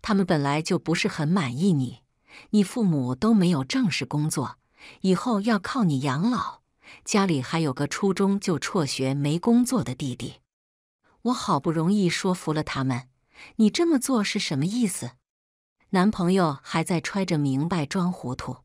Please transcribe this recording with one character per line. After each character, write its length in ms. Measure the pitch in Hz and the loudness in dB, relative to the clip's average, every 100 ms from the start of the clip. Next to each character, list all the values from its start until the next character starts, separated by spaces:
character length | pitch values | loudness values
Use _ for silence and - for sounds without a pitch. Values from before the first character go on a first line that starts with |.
他 140 | - 202 | 0 0
们 100 | 185 | 2
本 160 | 165 | 2
来 220 | 139 143 | 2 0
就 160 | 160 170 | 0 -2
不 160 | - 165 | 0 0
是 120 | 208 | -2
很 200 | - 151 | -2 0
满 280 | 190 135 123 | 0 0 0
意 180 | 196 | 2
你， 280 | 156 127 - _ _ _ - - | 2 0 -6 _ _ _ -20 -2
你 140 | 208 | 0
父 200 | 190 - | 2 0
母 300 | 208 151 127 | 0 2 0
都 220 | 127 214 226 | 0 4 4
没 160 | 175 | 4
有 120 | 165 | 2
正 260 | 131 269 240 | 0 0 0
式 140 | - | -2
工 240 | 131 147 151 | -4 -2 -2
作， 300 | 156 113 - _ _ - - | -2 -6 -8 _ _ -20 -4
以 120 | 190 | 0
后 280 | 185 - 214 | 0 2 -2
要 180 | 208 214 | 0 0
靠 240 | - 277 | -2 0
你 180 | 190 139 | 2 2
养 280 | 143 131 208 | 0 0 0
老， 320 | 247 - - _ _ - - - | -2 -4 -10 _ _ -20 -20 -2
家 220 | 214 196 | 0 2
里 120 | 151 | 0
还 200 | 123 165 | 0 -2
有 120 | 156 | -2
个 160 | 127 147 | -2 -4
初 260 | - 202 | 0 -2
中 260 | 185 196 196 | 2 0 0
就 180 | 202 151 | 0 -2
辍 260 | - 202 | -2 -2
学 300 | 143 - 131 | -2 -2 -2
没 240 | 139 143 160 | 0 0 0
工 260 | 240 233 | 2 4
作 200 | 247 247 | 4 0
的 100 | 151 | -2
弟 220 | 131 143 123 | -6 -6 -6
弟。” 260 | - - _ _ _ _ _ _ _ _ | -10 -12 _ _ _ _ _ _ _ _
我 100 | 233 | -4
好 260 | 247 - 156 | -4 0 0
不 120 | 170 | 0
容 220 | 165 160 | 0 2
易 160 | 208 180 | 2 2
说 240 | - 196 | 0 -2
服 180 | 180 - | -2 -2
了 120 | 156 | -4
他 200 | 147 - | -4 -4
们， 260 | 135 123 - _ _ _ - - | -2 -4 -8 _ _ _ -20 2
你 120 | 214 | 2
这 160 | 208 339 | 4 2
么 140 | 294 | 2
做 240 | - 254 | 2 0
是 160 | 202 208 | 0 -4
什 180 | - 143 | -2 -2
么 80 | 156 | -2
意 220 | 226 226 | 0 -2
思？ 240 | - 120 - _ _ _ _ _ _ _ | -2 -10 -14 _ _ _ _ _ _ _
男 180 | 190 190 | 2 2
朋 220 | 214 175 | 2 2
友 240 | 190 170 139 | 4 2 0
还 200 | - - | -4 -4
在 160 | 165 175 | 0 -2
揣 240 | - 202 | -2 -4
着 140 | 190 165 | -2 0
明 320 | 143 135 160 | 2 0 0
白 160 | 185 143 | -2 -2
装 260 | 196 175 | -2 -2
糊 240 | 180 123 127 | -4 -8 -8
涂。 220 | - 123 | -10 -12